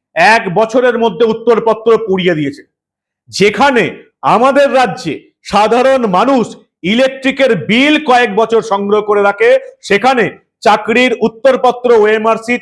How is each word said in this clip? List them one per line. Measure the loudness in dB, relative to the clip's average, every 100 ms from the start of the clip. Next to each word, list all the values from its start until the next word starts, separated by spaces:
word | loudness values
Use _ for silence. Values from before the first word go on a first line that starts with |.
| _ 0
এক | 2 2 0
বছরের | -2 0 0 0 0
মধ্যে | -2 0 -2
উত্তরপত্র | 0 0 0 0 -2 0 -2
পুড়িয়ে | -2 -2 -2 -2
দিয়েছে, | -4 -8 -18 _ _ _ _ _ _
যেখানে | -2 0 2 0 2 -2 -6 -20 _ 0
আমাদের | 2 2 2 2
রাজ্যে | 2 0 -4 -8 -10 _ _
সাধারণ | -4 0 0 0 0 0 0
মানুষ | 0 2 0 -2 -8 _ _
ইলেকট্রিকের | -4 0 0 -2 -4 0 0 0 -2
বিল | 0 0 0 0
কয়েক | 0 0 0
বছর | 0 0
সংগ্রহ | -2 -4 -2 -2
করে | 0 0
রাখে, | 0 2 2 2 -2 -12
সেখানে | -4 0 0 0 -2 -6 _ _
চাকরির | 0 0 0 0 2 0
উত্তরপত্র | -4 0 0 2 0 0 2
ওএমআরসি | 2 2 0 0 -2 -4 -6